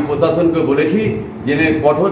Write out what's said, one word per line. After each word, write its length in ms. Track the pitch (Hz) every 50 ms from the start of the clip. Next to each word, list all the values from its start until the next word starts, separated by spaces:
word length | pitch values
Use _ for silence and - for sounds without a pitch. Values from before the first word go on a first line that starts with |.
| 151
প্রশাসনকে 540 | 143 147 139 165 160 156 170 170 165 165 160
বলেছি 640 | - 131 139 151 151 156 185 214 214 - - - - - - - -
যেন 340 | 131 147 147 160 156 151 -
কঠোর 280 | 143 147 156 156 190 196